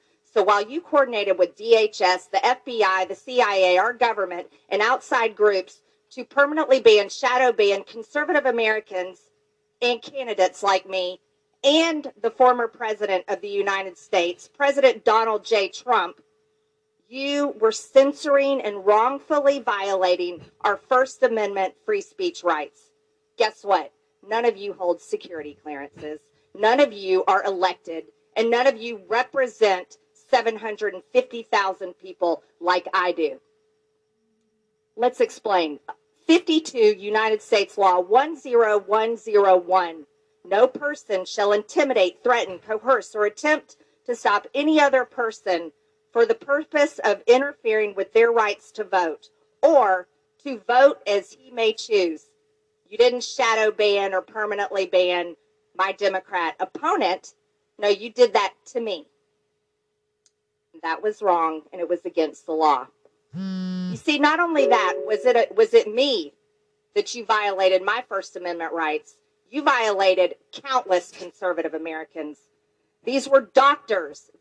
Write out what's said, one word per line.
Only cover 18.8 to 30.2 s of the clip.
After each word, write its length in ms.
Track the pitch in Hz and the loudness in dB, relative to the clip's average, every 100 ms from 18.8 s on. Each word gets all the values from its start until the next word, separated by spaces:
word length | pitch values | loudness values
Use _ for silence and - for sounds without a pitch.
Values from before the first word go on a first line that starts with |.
| 190 | 2
wrongfully 760 | 208 240 277 - 294 277 285 | 4 2 -2 -4 0 2 0
violating 840 | 233 202 196 190 185 180 175 165 - - | -2 -4 -2 0 0 0 -2 -8 -18 -6
our 160 | 208 196 | -4 -4
First 460 | - 254 262 - | 0 2 2 0
Amendment 500 | 254 220 202 202 190 _ - | -2 0 -2 -4 -6 _ -6
free 160 | 208 | -6
speech 420 | - - 180 - | -6 -6 -6 -4
rights. 480 | 175 156 143 _ _ _ _ _ _ - | -4 -4 -6 _ _ _ _ _ _ -4
Guess 260 | 214 - | -4 -4
what? 280 | 202 180 135 _ _ _ 196 | -2 -2 -2 _ _ _ -6
None 180 | 226 240 | -2 -2
of 120 | 196 | -4
you 160 | 202 | -10
hold 280 | 185 180 170 | -6 -4 -4
security 560 | - 208 - 165 147 143 | -6 -10 -10 -14 -14 -16
clearances. 580 | 156 139 143 - 151 156 _ _ _ 190 | -14 -14 -14 -14 -14 -14 _ _ _ -2
None 220 | 214 269 | 0 2
of 120 | 277 | 2
you 320 | 208 190 185 196 | 0 -2 0 2
are 180 | 196 | 0
elected, 600 | 202 185 185 170 - 160 151 _ _ - | 0 -2 -2 -4 -12 -14 -14 _ _ -4
and 140 | 233 | 0
none 180 | 233 269 | 2 2
of 100 | 220 | 0
you 240 | 233 214 180 | -10 -12 -6
represent 880 | 226 254 277 247 - 214 180 - _ _ _ | -4 -2 -4 -4 0 0 0 -4 _ _ _